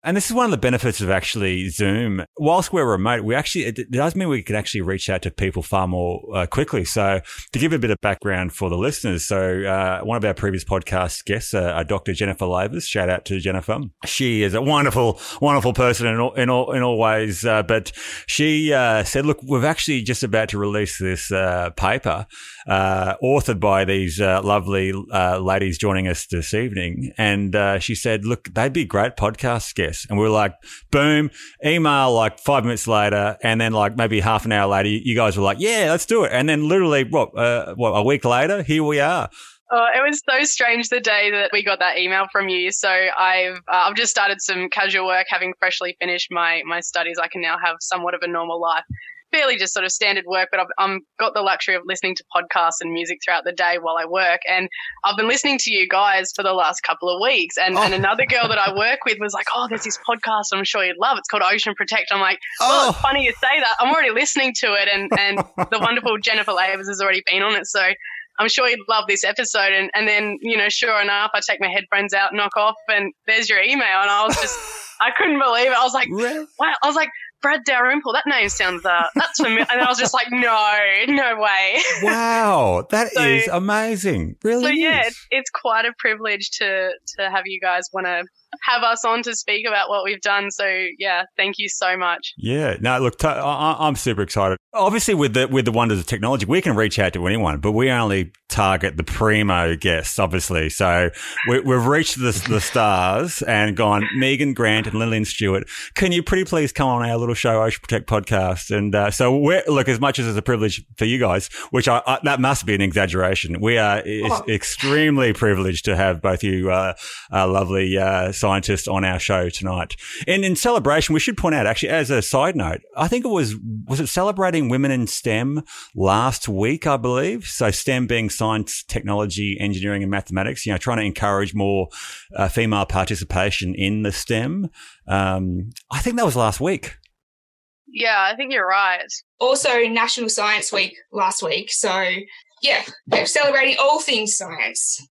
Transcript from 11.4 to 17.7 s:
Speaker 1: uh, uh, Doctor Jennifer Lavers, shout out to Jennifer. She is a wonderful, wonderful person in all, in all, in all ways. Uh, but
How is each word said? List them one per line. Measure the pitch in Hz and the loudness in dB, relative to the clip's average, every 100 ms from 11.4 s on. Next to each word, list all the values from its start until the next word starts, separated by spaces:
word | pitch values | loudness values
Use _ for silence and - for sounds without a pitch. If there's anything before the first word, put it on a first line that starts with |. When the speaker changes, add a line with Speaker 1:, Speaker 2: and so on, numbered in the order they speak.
| - | -2
Speaker 1:
uh, | 104 | -2
uh, | 87 82 | 0 -2
Doctor | 80 101 - | -2 -2 -2
Jennifer | 87 101 92 92 | -2 -2 -2 -2
Lavers, | 90 101 156 - | 0 -2 -4 -4
shout | 107 90 | -2 0
out | 90 | 0
to | - 95 | -2 -4
Jennifer. | 90 92 90 113 131 _ - | -2 -4 -4 -6 -6 _ -8
She | - 131 113 | -2 0 2
is | 101 | 0
a | 104 | 0
wonderful, | 135 147 143 117 120 104 - - | 0 2 2 2 2 0 -8 -2
wonderful | 147 143 120 | 2 2 2
person | 117 123 120 117 | 2 2 2 0
in | 113 | 0
all, | 123 | 0
in | - 123 | 0 2
all, | 127 127 | 2 0
in | 131 | 0
all | 123 113 | 0 2
ways. | 110 110 110 90 117 | 2 2 0 -2 2
Uh, | 107 | 2
but | 90 | 2